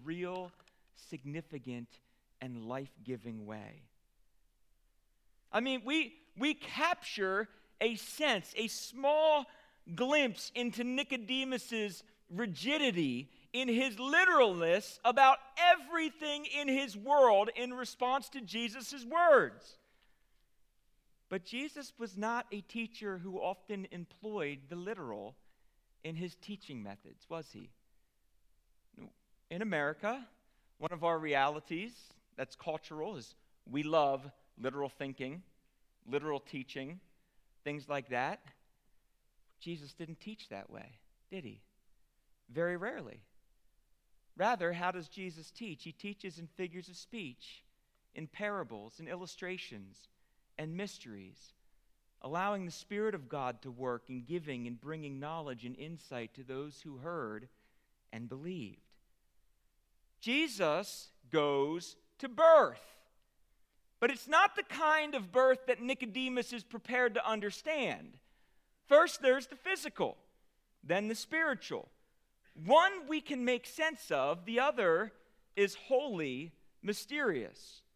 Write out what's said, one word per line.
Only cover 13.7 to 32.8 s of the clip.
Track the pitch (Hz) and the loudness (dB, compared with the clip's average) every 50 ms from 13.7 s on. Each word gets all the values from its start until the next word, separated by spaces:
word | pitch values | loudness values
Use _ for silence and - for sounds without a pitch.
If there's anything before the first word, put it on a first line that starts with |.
| 226 233 262 269 208 196 | 2 2 2 0 -2 -4
literalness | 254 269 294 339 370 370 349 294 247 214 185 175 165 165 175 202 208 - - - - | -2 2 4 6 6 8 8 8 6 6 4 2 2 4 4 2 2 -2 -8 0 2
about | 240 247 262 269 262 262 - - - - 311 | 2 6 8 8 8 8 6 2 -6 -2 4
everything | 339 359 349 359 262 269 339 330 320 311 320 311 311 302 294 294 294 | 6 6 6 6 4 -2 -2 -2 -2 -2 -4 -6 -6 -4 -4 -4 -6
in | 311 262 294 294 277 | -6 -4 -2 0 0
his | 262 277 277 254 196 208 | 0 0 0 -2 -6 -6
world | 202 262 294 294 262 240 208 196 208 214 - | 0 4 8 10 10 10 10 8 6 4 0
in | - 247 254 247 | -4 -4 -4 -4
response | 247 254 - - - 247 247 254 277 - - | -6 -8 -8 -4 -2 0 0 0 0 -2 -6
to | - 277 | -10 -12
Jesus' | 233 175 196 226 233 233 208 262 233 - 285 277 240 | -10 -6 -4 -4 -4 -4 -4 -8 -10 -10 -10 -12 -6
words. | 233 302 330 349 339 294 247 165 120 101 - - - - - _ _ _ _ _ _ _ _ _ _ _ _ _ _ _ _ _ _ _ _ _ _ _ _ _ _ _ _ _ - | -2 2 6 10 10 10 10 8 6 0 -8 -18 -20 -20 -20 _ _ _ _ _ _ _ _ _ _ _ _ _ _ _ _ _ _ _ _ _ _ _ _ _ _ _ _ _ -8
But | 185 190 180 | -6 -6 -6
Jesus | - 240 247 277 311 - 302 277 - - - | -6 -8 -6 -6 -6 -8 -12 -14 -14 -12 -10
was | 226 220 190 190 | -10 -10 -6 -4
not | 208 220 233 240 247 - | -2 0 0 -2 -2 -4
a | 208 208 | -8 -10
teacher | - - - 233 226 220 233 - 220 202 190 180 | -10 -8 -6 -6 -6 -6 -8 -8 -8 -8 -6 -6
who | 170 196 185 185 | -8 -8 -6 -2
often | 113 175 190 - - - 214 196 180 - | -2 -2 -2 -4 -8 -8 -8 -8 -8 -8
employed | - 175 170 - - - - 214 214 202 156 143 143 139 135 139 | -10 -12 -12 -14 -14 -14 -10 -6 -4 -4 -4 -4 -6 -8 -10 -12
the | 170 | -10
literal | 175 175 196 226 190 156 120 107 101 98 110 127 - _ - - _ _ _ _ _ _ _ _ _ - | -8 -8 -8 -8 -8 -8 -8 -8 -8 -10 -12 -14 -18 _ -20 -20 _ _ _ _ _ _ _ _ _ -10
in | 160 165 | -10 -8
his | 160 180 175 - | -6 -8 -8 -10
teaching | - - - 208 196 - - 143 120 104 | -12 -14 -14 -12 -12 -12 -12 -12 -12 -12
methods, | 101 98 101 - - - - _ - | -12 -14 -14 -18 -20 -20 -20 _ -10
was | 165 165 156 - | -10 -10 -10 -12
he? | - 101 95 - - _ _ _ _ _ _ _ _ _ _ _ _ _ _ _ _ _ _ _ _ _ _ _ _ - - - - _ _ _ _ _ _ - | -16 -18 -18 -18 -20 _ _ _ _ _ _ _ _ _ _ _ _ _ _ _ _ _ _ _ _ _ _ _ _ -20 -20 -20 -20 _ _ _ _ _ _ -12
In | 165 175 | -8 -6
America, | 220 220 185 156 143 143 156 - - 208 240 277 240 - _ _ _ _ _ _ _ _ _ - | -4 -2 -2 0 0 -2 -4 -4 -4 -6 -6 -6 -8 -16 _ _ _ _ _ _ _ _ _ -10
one | 143 160 | -8 -8
of | 175 160 165 | -6 -2 0
our | 170 165 160 | 0 0 0
realities | 156 151 143 139 135 143 151 151 - - 165 165 202 233 240 - - - - _ _ _ _ | 0 0 2 4 4 2 0 -2 -6 -6 -6 -6 -6 -8 -12 -16 -20 -20 -20 _ _ _ _
that's | - 135 - - | -10 -10 -10 -10
cultural | - - 170 156 156 | -10 -8 -6 -6 -6